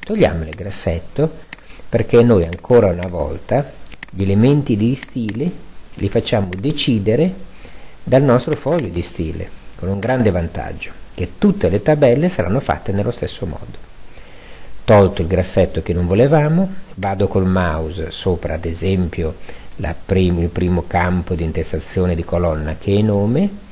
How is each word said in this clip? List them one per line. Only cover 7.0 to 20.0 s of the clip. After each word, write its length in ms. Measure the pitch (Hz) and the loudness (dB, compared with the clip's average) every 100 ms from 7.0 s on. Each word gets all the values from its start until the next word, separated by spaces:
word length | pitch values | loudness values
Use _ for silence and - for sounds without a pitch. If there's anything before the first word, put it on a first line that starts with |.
| 101 120 180 185 - - - - - - | 2 2 2 -2 -12 -14 -16 -14 -14 -12
dal 200 | - 127 | 2 4
nostro 320 | 143 120 127 | 6 4 2
foglio 340 | 151 - 170 107 | -2 0 0 0
di 140 | 87 | -4
stile, 460 | 82 - 80 82 87 - - - | -6 -6 -6 -6 -8 -10 -14 -8
con 120 | 87 | -4
un 120 | 98 | -2
grande 300 | 95 127 107 | 0 2 2
vantaggio, 580 | 87 85 - - - - - - | 2 -2 -4 -8 -10 -12 -12 -14
che 180 | - 143 - | -8 -8 2
tutte 300 | 208 180 165 | 2 4 2
le 140 | 143 | 2
tabelle 460 | - 151 139 120 175 | 2 4 6 4 2
saranno 300 | - 90 117 | 0 0 0
fatte 320 | - - - | 0 -4 -2
nello 220 | 98 101 | -2 -2
stesso 340 | - - - 95 | -2 -6 -6 -8
modo. 440 | 69 - - - - - - - - - - - - | -8 -10 -14 -14 -14 -14 -14 -16 -18 -18 -14 -10 -8
Tolto 380 | - 104 95 - | 4 6 6 4
il 60 | 87 | 0
grassetto 540 | 92 90 - 90 - | 0 2 2 2 0
che 100 | - | -2
non 140 | 85 87 | 0 2
volevamo, 680 | 98 135 156 151 165 190 196 - - | 4 6 4 4 2 2 -2 -8 -6
vado 320 | 98 98 98 | -4 0 0
col 180 | 101 92 | 2 2
mouse 640 | 92 90 78 78 85 73 | 2 2 0 -4 -6 -8
sopra, 440 | - 101 85 - | -4 -2 -2 -2
ad 100 | 78 | -4
esempio, 720 | 87 80 95 95 87 - 80 73 - - - - | -4 -4 0 0 0 -2 -4 -6 -10 -12 -12 -8
la 180 | - | -6
prim-, 460 | 80 | -6